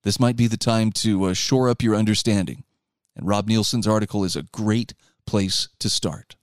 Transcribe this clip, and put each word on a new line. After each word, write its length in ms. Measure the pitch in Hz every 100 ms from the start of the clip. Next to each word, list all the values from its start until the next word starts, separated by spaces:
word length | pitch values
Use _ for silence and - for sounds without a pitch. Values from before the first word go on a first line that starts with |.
this 160 | 101 -
might 160 | 123 120
be 120 | 117
the 100 | 110
time 340 | - 113 110
to, 340 | - 110 98 95
uh, 80 |
shore 360 | 92 - 131 127
up 120 | 120
your 140 | 117 107
understanding. 680 | 107 104 - 101 87 - - _ _ _ _ -
And 120 | 87
Rob 200 | 101 104
Nielsen's 400 | 110 104 120 104
article 360 | 107 104 107
is 120 | 92 80
a 80 |
great 500 | - - 107 110 120 - _ _ -
place 440 | 104 95 - - _
to 100 | 104
start. 460 | - 98 73 - -